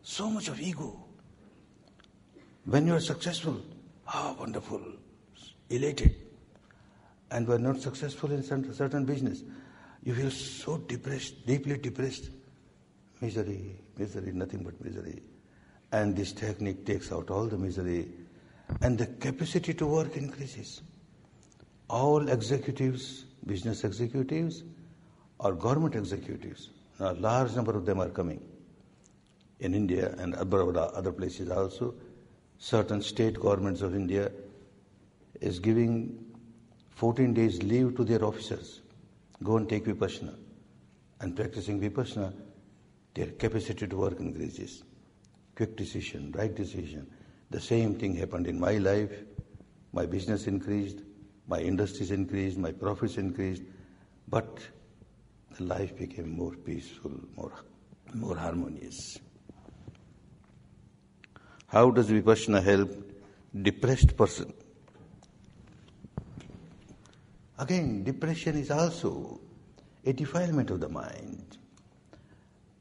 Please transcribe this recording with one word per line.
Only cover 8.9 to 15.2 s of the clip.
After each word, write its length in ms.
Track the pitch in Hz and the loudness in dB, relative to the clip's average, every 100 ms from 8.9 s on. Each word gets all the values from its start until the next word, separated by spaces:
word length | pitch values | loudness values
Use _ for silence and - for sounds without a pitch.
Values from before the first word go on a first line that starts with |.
| 143 131 | 0 0
business, 380 | 139 127 - - - - - - - | 0 -2 -4 -10 -16 -20 -20 -20 -10
you 100 | 127 | -4
feel 180 | 120 135 | 0 -2
so 460 | - - - - 160 | -4 -10 -8 -4 -4
depressed, 680 | - 120 135 135 - - 120 | -4 -8 -6 -6 -8 -8 0
deeply 320 | 139 139 139 | 0 0 -2
depressed. 520 | 123 113 131 - - - - - - - _ _ - - | -4 -2 -4 -4 -12 -14 -20 -20 -20 -20 _ _ -20 -8
Misery, 580 | 120 107 101 98 95 - - - | -4 -2 -4 -6 -10 -14 -18 -8
misery, 360 | 104 98 92 | -6 -6 -6
nothing 300 | 92 95 92 | -4 -6 -6
but 200 | - 87 | -10 -10
misery. 380 | 87 92 90 - | -10 -10 -10 -12